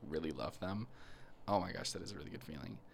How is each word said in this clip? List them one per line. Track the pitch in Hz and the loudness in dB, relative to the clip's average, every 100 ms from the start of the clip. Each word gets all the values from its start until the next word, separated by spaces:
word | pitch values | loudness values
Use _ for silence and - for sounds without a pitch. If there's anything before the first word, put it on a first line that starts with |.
| 71 | 0
really | 78 80 | 2 2
love | 67 78 - | 2 0 0
them, | 90 104 117 - - - - - - | 2 2 0 -6 -10 -10 -10 -6 4
oh | 101 | 6
my | - | 6
gosh, | - - | 2 0
that | 90 | 0
is | 82 | -2
a | 104 | -4
really | - | -4
good | - | -6
feeling. | - 76 - - - | -6 -4 -4 -6 -10